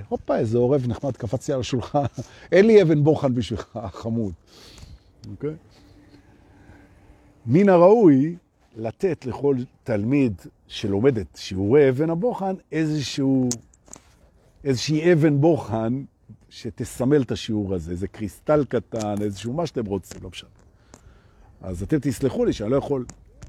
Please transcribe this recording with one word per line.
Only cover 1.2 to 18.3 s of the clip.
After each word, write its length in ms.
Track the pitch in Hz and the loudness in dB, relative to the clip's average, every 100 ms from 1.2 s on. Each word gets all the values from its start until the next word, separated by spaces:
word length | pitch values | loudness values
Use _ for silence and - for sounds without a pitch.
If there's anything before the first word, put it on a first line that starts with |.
| 113 131 - | -6 -6 -4
לי 60 | |
על 60 | 135 | -6
השולחן, 440 | 120 127 - 143 139 - 120 | -4 -6 -4 -2 -2 -6 -16
<laughs> 200 | - - | -18 0
אין 160 | 175 214 | 4 6
לי 140 | 214 | 6
אבן 220 | 170 156 | 6 4
בוחן 300 | 143 151 139 | 2 2 0
בשבילך, 460 | 123 113 110 - 113 107 | -2 -4 -6 -10 -12 -12
חמוד. 400 | - 113 113 107 87 _ - - - - - _ _ 104 | -10 -6 -4 -6 -8 _ -20 -20 -20 -20 -20 _ _ -18
אוקיי? 240 | 104 143 156 _ _ - _ _ - _ _ _ _ - - _ _ _ _ _ _ 113 | -12 -10 -10 _ _ -20 _ _ -20 _ _ _ _ -20 -20 _ _ _ _ _ _ 0
מן 240 | 143 202 | 4 6
הראוי 640 | 180 170 226 196 135 147 175 _ _ _ - | 8 8 8 8 6 4 -4 _ _ _ -10
לתת 500 | 113 - 190 156 127 | -10 -4 -4 -4 -6
לכל 300 | 113 143 131 120 _ | -4 0 0 -4 _
תלמיד 580 | - 110 107 143 131 92 - - _ | -6 -4 0 2 2 -2 -12 -20 _
שלומד 500 | - 104 98 127 117 | -8 -4 0 2 0
את 100 | 90 - | -4 -12
שיעורי 540 | - 95 101 139 139 | -10 -4 2 4 4
אבן 200 | 127 160 | 2 -2
הבוחן 460 | 170 240 - 190 190 - | -2 -4 -4 -6 -8 -8
איזשהו, 800 | 156 160 151 131 - 135 135 127 120 - _ _ - _ _ _ _ _ _ | -4 -2 -4 -6 -4 0 0 0 -4 -10 _ _ -20 _ _ _ _ _ _
איזושהי 500 | 147 127 - 156 165 | -4 -2 -2 0 2
אבן 280 | 175 156 143 | 4 4 4
בוחן 600 | 151 156 - 113 113 127 139 _ - - _ | 4 2 -2 -4 -2 -4 -8 _ -20 -20 _
שתסמל 720 | - 120 - 120 - 127 147 | -16 -14 -10 -10 -4 2 2
את 100 | 123 | 2
השיעור 420 | 98 - 107 98 | -4 -4 -4 -2
הזה, 180 | 92 78 | -4 -6
איזה 160 | 87 92 | -6 -8
קריסטל 580 | - 104 | -8 -10